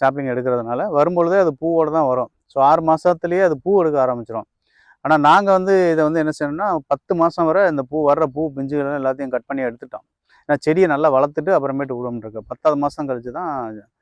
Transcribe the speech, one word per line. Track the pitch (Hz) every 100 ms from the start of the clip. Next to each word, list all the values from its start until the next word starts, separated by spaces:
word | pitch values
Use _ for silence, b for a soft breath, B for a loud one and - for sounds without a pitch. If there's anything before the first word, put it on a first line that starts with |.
| 135
சாப்ளிங் | 139 135
எடுக்கிறதுனால | 123 127 123 117 123 202
வரும்பொழுதே | 147 156 175 170 196
அது | 175 135
பூவோட | 165 165 151
தான் | 160 139
வரும். | 127 123 _ _
So | 139
ஆறு | 135 165 160
மாசத்துலயே | 160 180 170 170 180
அது | 185 139
பூ | 175 202
எடுக்க | 160 147 127
ஆரம்பிச்சிரும். | 120 113 110 - _ b b b b
ஆனா | 143 156
நாங்க | 147 185 196
வந்து | 190 185 190 175
இதை | 160
வந்து | 151 165
என்ன | 156 -
செய்யணும்னா, | 147 156 202 160 -
பத்து | 143 - 175
மாசம் | 165 175 160
வரை | 180 190
இந்த | 147 127
பூ, | 151 147
வர்ற | 147
பூ | 151 135 156 135
பிஞ்சுகள் | 135 147 139 143
எல்லாத்தையும் | 131 131 135
கட் | 123 -
பண்ணி | 139
எடுத்துட்டோம். | 123 117 131 - - _ _ b -
ஏன்னா | 147
செடியை | 151 165 180
நல்லா | 143 156
வளர்த்துட்டு | 131 147 151 156
அப்புறமேட்டு | 175 139 135 135
விடணும்னு | 120 123 117
இருக்கு. | 107 110
பத்தாவது | 101 123 156 147
மாசம் | 143 - 139
கழிச்சு | 123 123
தான் | 143 175 135 113 107 - _